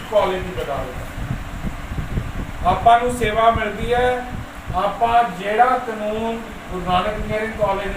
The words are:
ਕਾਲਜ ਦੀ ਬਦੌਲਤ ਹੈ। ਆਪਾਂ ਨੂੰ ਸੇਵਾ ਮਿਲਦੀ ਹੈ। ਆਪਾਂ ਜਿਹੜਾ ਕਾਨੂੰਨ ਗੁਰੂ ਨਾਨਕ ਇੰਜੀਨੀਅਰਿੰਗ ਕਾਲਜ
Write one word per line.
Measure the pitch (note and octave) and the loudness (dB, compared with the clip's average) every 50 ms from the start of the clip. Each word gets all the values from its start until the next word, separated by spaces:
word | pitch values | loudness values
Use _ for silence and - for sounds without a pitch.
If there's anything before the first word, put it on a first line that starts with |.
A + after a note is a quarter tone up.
| - - | -6 0
ਕਾਲਜ | A3 G#3 F#3+ F#3+ F#3 F#3 | 2 2 4 4 2 -2
ਦੀ | F3+ F3+ F3+ - | -4 -4 -6 -6
ਬਦੌਲਤ | - C#3+ C#3+ - - - - - | -4 -4 -4 -4 -4 -6 -6 -8
ਹੈ। | - - - - - - - - - - - - - - - - - - - - - - - - - - - - - - - - - F3 | -8 -8 -8 -6 -6 -4 -4 -6 -6 -8 -8 -6 -6 -6 -6 -6 -8 -8 -6 -6 -6 -4 -4 -4 -4 -4 -6 -6 -6 -6 -6 -2 0 0
ਆਪਾਂ | F#3+ F#3 - A#3 A#3 A#3 | 0 4 6 6 6 8
ਨੂੰ | B3 B3 B3 A#3+ | 6 2 0 0
ਸੇਵਾ | A3+ G#3+ G#3+ A3+ A3+ A#3 | 0 0 2 4 6 6
ਮਿਲਦੀ | - - G#3+ G#3 G3+ G3 A3+ A#3 A#3+ | 4 4 2 -2 -2 -4 -2 0 2
ਹੈ। | A#3+ B3 B3 B3+ B3 B3 - - - - - - - - - - | 4 4 2 2 0 -2 -6 -8 -8 -8 -10 -12 -12 -10 -6 -2
ਆਪਾਂ | F3+ G3 G3+ - - A#3 A#3 A#3+ A#3 A#3 - F3 F3 | 0 0 0 0 2 2 4 6 4 4 4 0 -4
ਜਿਹੜਾ | G3 G3+ G#3+ A3+ B3 B3+ B3+ - - A#3 | -4 0 4 4 4 6 4 2 0 -4
ਕਾਨੂੰਨ | A3 G#3+ G#3 G#3+ G#3+ A3 A3+ A3+ A3+ A3+ A3+ - - - - - | -6 -4 -4 -4 -2 -2 -2 -2 -4 -4 -8 -10 -12 -12 -10 -8
ਗੁਰੂ | - F3+ F3 | -8 -6 -2
ਨਾਨਕ | F3+ F3+ F3+ G3 G#3+ G#3+ | 0 2 2 2 0 -2
ਇੰਜੀਨੀਅਰਿੰਗ | G#3+ G#3+ G#3+ G#3+ G#3+ A3 A3 A3 - | -4 -4 -2 -2 -2 -2 -4 -2 0
ਕਾਲਜ | G#3 G3+ G3 G3 G3+ G3+ F#3+ | 0 0 0 0 -2 -4 -4